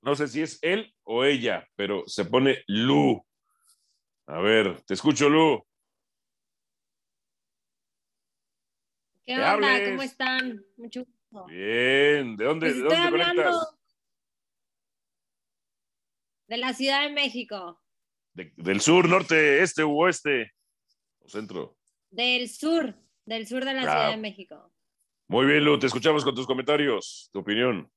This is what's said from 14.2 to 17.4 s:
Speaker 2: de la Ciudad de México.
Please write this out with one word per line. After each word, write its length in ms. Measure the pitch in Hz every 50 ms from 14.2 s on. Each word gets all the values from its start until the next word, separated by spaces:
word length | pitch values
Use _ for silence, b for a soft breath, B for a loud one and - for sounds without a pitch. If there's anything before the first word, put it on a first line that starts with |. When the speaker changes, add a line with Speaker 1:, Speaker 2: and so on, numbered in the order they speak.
| _ _ _ _ _ _ _ _ _ _ _ _ _ _ _ _ _ _ _ _ _ _ _ _ _ _ _ _ _ _ _ _ _ _ _ _ _ _ _ _ _ _ _ _ _ _
Speaker 2:
de 80 | 220
la 160 | 233 240 254 254
Ciudad 280 | 254 262 269 269 277 285
de 80 | 294
México. 680 | 294 294 285 262 - 247